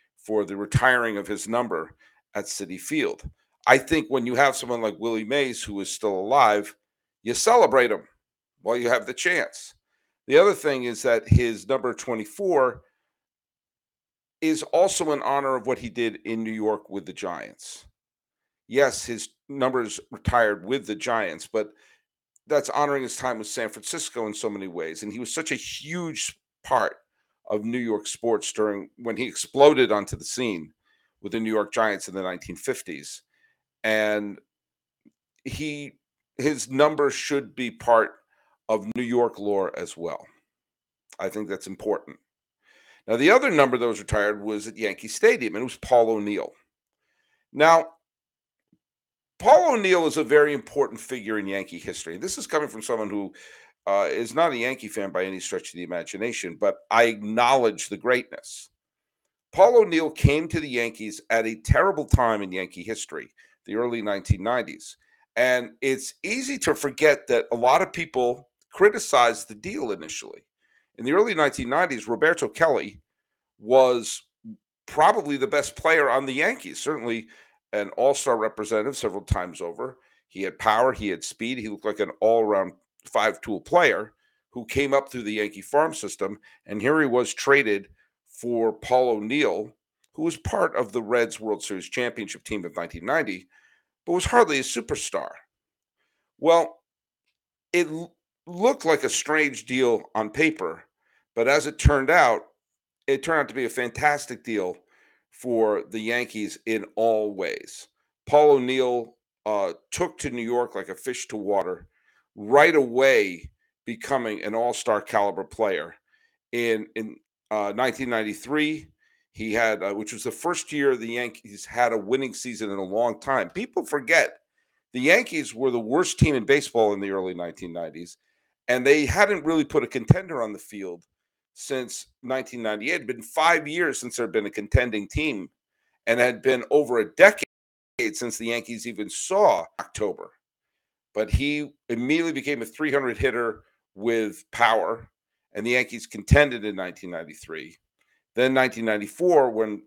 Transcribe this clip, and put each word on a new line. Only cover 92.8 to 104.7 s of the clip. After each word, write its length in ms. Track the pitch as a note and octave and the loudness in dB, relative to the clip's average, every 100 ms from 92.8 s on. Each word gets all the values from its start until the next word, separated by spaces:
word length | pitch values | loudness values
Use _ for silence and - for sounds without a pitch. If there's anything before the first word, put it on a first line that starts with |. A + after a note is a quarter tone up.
| E2+ E2+ E2+ | -10 -10 -4
ninety, 420 | D#3 B2 F2+ - _ _ _ _ _ - | -2 -2 -8 -14 _ _ _ _ _ -4
but 80 | |
was 120 | F3 F3 | -2 2
hardly 340 | A#3+ G3 C#3 | 4 4 2
a 40 | |
superstar. 680 | B2+ A#2+ A2+ C#3+ - - - - _ _ _ _ _ _ _ _ _ - | -2 -6 -6 -6 -4 -6 -6 -14 _ _ _ _ _ _ _ _ _ -2
Well, 420 | D#3 E3+ D#3 - _ _ _ _ _ _ _ _ - | 4 6 4 -6 _ _ _ _ _ _ _ _ -2
it 160 | F3 E3 | 0 0
l-, 280 | D#3+ E3+ _ _ _ - | -4 -12 _ _ _ -14
looked 360 | F3 A#3 C#4 | 0 0 0
like 200 | E3 D#3 | 2 2
a 60 | B2 | 2
strange 560 | - - D#3 D3 A2+ A#2 | -4 -2 0 0 -2 -6
deal 360 | B2+ B2 A2 - G#2+ | 0 2 0 -2 -6
on 160 | G#2+ | -4
paper, 540 | B2 D#3+ D#3 F2 - _ _ _ _ _ - | 0 0 0 -8 -8 _ _ _ _ _ -2
but 120 | A#2 | 2
as 200 | D3 C#3+ | 2 0
it 100 | - | 2
turned 320 | - C#3+ C3+ | 4 4 4
out, 320 | F3 C3 G#2+ - _ _ _ _ _ - | 6 6 4 -4 _ _ _ _ _ -2
it 160 | C3+ | -2
turned 200 | D3 D#3 | 0 -2
out 80 | C3+ | -2
to 60 | A#2+ | -4
be 100 | A#2 | -6
a 40 | |
fantastic 760 | - A#2+ - D3 D3 - B2 | -4 -6 0 0 0 -6 -12
deal 320 | - G#2+ F2+ | -6 -4 -4